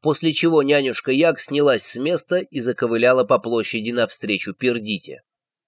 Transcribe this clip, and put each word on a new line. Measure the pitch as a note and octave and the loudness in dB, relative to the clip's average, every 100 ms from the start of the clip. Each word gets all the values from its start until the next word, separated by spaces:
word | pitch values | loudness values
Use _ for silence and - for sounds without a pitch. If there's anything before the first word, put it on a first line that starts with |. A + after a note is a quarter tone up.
после | D3+ D3 E3 | 0 0 0
чего | D3 E3+ D#3+ | 0 2 4
нянюшка | C#3 D3 C3+ A2+ - | 4 2 2 -4 -2
Яг | C3+ E3 D#3+ | 2 2 2
снялась | - C#3+ D3 A#2+ | -4 2 2 2
с | - A#2+ | -2 -4
места | C#3 E3+ - F3 | -2 -2 -2 -4
и | F#3+ C#3+ | -2 -6
заковыляла | A#2+ A#2+ A#2+ A2+ A#2+ B2+ | -4 -2 -2 2 4 4
по | A#2 B2+ | 4 0
площади | A2+ A#2 G#2+ A#2 A2 | 2 -2 -2 -6 -4
навстречу | A#2+ A2+ - G#2+ G2 - | -2 -2 -4 -4 -4 -4
Пердите. | F#2 B2 A#2+ G#2+ G2+ - C2 _ _ _ _ | -4 -2 -2 -4 -8 -8 -18 _ _ _ _